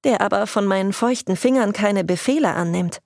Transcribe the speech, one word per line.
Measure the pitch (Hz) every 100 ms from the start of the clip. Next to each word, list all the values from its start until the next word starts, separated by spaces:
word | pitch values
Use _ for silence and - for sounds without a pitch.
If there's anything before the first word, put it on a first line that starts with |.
der | 285 247
aber | 202 196 214
von | 214 202
meinen | 190 190
feuchten | 202 233 254 - 185
Fingern | 247 262 208
keine | 202 202 202
Befehle | 185 180 - 294 233
annimmt. | 165 170 175 180 -